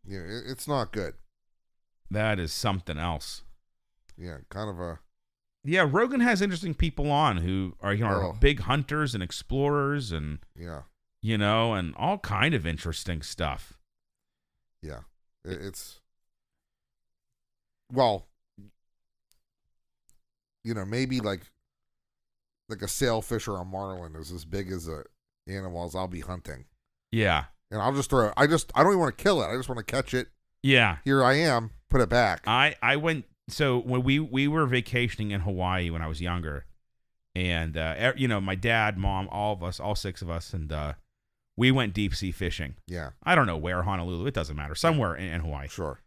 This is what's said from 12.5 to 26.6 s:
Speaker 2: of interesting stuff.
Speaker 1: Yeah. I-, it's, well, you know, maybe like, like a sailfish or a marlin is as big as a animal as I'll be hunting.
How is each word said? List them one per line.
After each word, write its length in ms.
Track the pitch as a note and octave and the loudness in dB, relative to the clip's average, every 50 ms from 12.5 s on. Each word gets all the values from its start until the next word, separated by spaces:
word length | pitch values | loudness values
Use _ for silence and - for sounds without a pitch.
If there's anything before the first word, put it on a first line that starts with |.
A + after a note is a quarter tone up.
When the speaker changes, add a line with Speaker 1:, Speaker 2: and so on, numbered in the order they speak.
| D#3+ | 2
Speaker 2:
of 120 | A2 D#2 | 0 0
interesting 560 | E2+ E2 D2 - E2+ D#2 - - - F2 D#2 | -2 -4 -4 -4 -6 -6 -6 -6 -6 -6 -6
stuff. 560 | C#2 - - - E2+ C#2+ C2 - - - - _ _ _ _ _ _ _ _ _ _ _ _ _ _ _ _ _ _ _ _ _ | -6 -10 -6 -4 -4 -4 -4 -8 -10 -16 -20 _ _ _ _ _ _ _ _ _ _ _ _ _ _ _ _ _ _ _ _ _
Speaker 1:
Yeah. 200 | - D#2 C#2+ A#1 - - _ _ _ _ _ _ _ | -14 -14 -12 -14 -16 -20 _ _ _ _ _ _ _
I-, 40 | F2 | -10
it's, 480 | F#2 - F2 G2 F#2 - - - - _ _ _ _ _ _ _ _ _ _ _ _ _ _ _ _ _ _ _ _ _ _ _ _ _ _ _ _ _ _ _ _ _ _ _ _ _ _ _ | -10 -8 -8 -12 -12 -12 -16 -16 -20 _ _ _ _ _ _ _ _ _ _ _ _ _ _ _ _ _ _ _ _ _ _ _ _ _ _ _ _ _ _ _ _ _ _ _ _ _ _ _
well, 360 | B2 B2+ C3 A#2 G#2 F#2+ - _ _ _ _ _ _ - G2+ G#2 _ _ _ _ _ _ _ _ _ _ _ _ _ _ _ _ _ _ _ _ _ _ _ _ _ _ _ _ _ _ _ _ _ _ _ _ _ _ _ | 2 4 4 4 4 0 -4 _ _ _ _ _ _ -20 -20 -20 _ _ _ _ _ _ _ _ _ _ _ _ _ _ _ _ _ _ _ _ _ _ _ _ _ _ _ _ _ _ _ _ _ _ _ _ _ _ _
you 100 | A2+ A#2 | -6 -4
know, 120 | G#2+ F#2 | -4 -4
maybe 340 | G2 A2 B2+ C3 B2+ C3 B2+ | -4 -2 -2 0 0 0 -2
like, 220 | G#2+ G#2 G2 - - _ _ _ _ _ _ _ _ _ _ _ _ _ _ _ _ _ _ _ _ _ _ _ _ - | 0 -2 -4 -4 -8 _ _ _ _ _ _ _ _ _ _ _ _ _ _ _ _ _ _ _ _ _ _ _ _ -14
like 120 | A2+ F#2+ | -10 -8
a 60 | G2+ | -6
sailfish 600 | F#2+ - - C#3 B2 A2+ A2+ - - A#2+ G#2+ - | -6 -2 0 2 2 2 0 -2 -2 -4 -4 -4
or 100 | - G2+ | -4 -6
a 80 | F#2 F2+ | -6 -8
marlin 500 | F#2 F#2+ F#2+ G2 F#2+ F#2+ F2+ F2 D#2+ D#2 | -8 -8 -8 -8 -8 -8 -10 -12 -12 -12
is 160 | D#2+ D#2 D#2 | -14 -12 -12
as 140 | F2 F2 D#2 | -12 -12 -10
big 260 | D#2+ E2 G2 G2 F2+ | -6 -6 -6 -4 -4
as 160 | F#2+ F2 D#2+ | -6 -8 -6
a 160 | E2 D#2+ D2 - - _ _ _ _ _ _ _ | -8 -10 -10 -12 -16 _ _ _ _ _ _ _
animal 380 | - F#2+ G2 F#2+ F#2 F2 E2+ F2 | -10 -10 -8 -8 -8 -8 -8 -8
as 100 | F2 F2 | -6 -6
I'll 120 | F#2 F#2+ | -6 -6
be 120 | F2+ F2+ E2+ | -6 -6 -10
hunting. 440 | D2 F2 F2+ F2 - - C#2+ B1+ | -8 -10 -10 -10 -10 -14 -14 -14